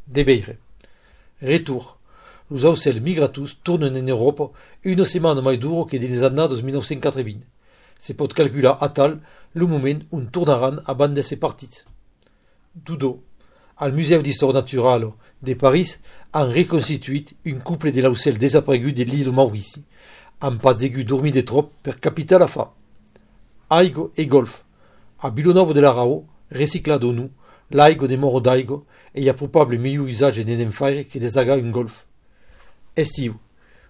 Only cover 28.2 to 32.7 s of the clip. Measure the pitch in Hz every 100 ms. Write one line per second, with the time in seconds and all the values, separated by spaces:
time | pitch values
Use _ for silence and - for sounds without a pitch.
28.2 | 139 127 123 131 120 143 - _ _ 139
29.2 | 135 131 143 160 131 120 131 139 135 113
30.2 | 139 113 113 117 113 101 139 139 139 135
31.2 | 117 131 123 135 117 120 113 - - _
32.2 | _ _ - - -